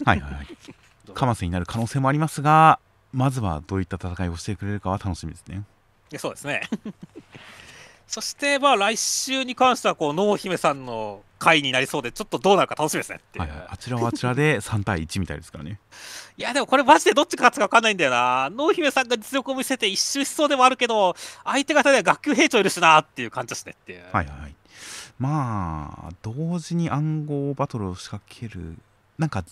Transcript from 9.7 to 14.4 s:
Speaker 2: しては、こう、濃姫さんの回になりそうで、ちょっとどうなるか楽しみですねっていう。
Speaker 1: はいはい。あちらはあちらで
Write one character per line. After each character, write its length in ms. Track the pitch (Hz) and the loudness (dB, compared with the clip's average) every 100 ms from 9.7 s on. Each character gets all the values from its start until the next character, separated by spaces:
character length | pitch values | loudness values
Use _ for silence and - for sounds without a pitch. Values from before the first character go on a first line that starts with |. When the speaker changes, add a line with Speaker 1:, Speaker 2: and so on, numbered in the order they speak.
| 247 | 4
Speaker 2:
し 60 | |
て 60 | 208 | 0
は、 80 | 165 | 0
こ 160 | 147 | 0
う、 20 | |
濃 240 | 156 208 202 | 2 2 0
姫 200 | 190 170 | -2 0
さ 140 | 170 | 0
ん 140 | 139 127 | 0 -4
の 380 | 113 107 98 - - | -6 -8 -10 -18 -2
回 240 | - 160 | 4 4
に 80 | 139 | 4
な 80 | 127 | 0
り 80 | 131 | 0
そ 120 | 151 | -2
う 20 | |
で、 80 | 120 | -6
ち 100 | - | -8
ょ 40 | 214 | -6
っ 20 | |
と 100 | 147 | 0
ど 160 | 190 | 4
う 20 | 190 | 4
な 60 | |
る 40 | 131 | 4
か 80 | - | 0
楽 140 | 151 | -2
し 40 | |
み 60 | 151 | -2
で 40 | |
す 80 | - | -6
ね 80 | 87 | -12
っ 120 | _ | _
て 80 | - | -10
い 20 | |
う。 40 | 78 | -8
Speaker 1:
は 20 | |
い 100 | 69 | -10
は 60 | |
い。 40 | - | -14
あ 60 | - | -14
ち 120 | - | -8
ら 80 | 120 | -4
は 120 | 117 | -2
あ 20 | |
ち 120 | - | -2
ら 120 | 123 | -2
で 260 | 127 | 0